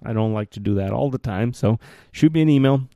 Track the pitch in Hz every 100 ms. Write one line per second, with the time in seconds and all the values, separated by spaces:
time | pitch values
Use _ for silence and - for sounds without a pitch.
0 | 110 110 110 107 107 - 101 101 95 110
1 | 139 127 - 95 120 123 98 117 - -
2 | _ - 156 160 156 143 135 139 131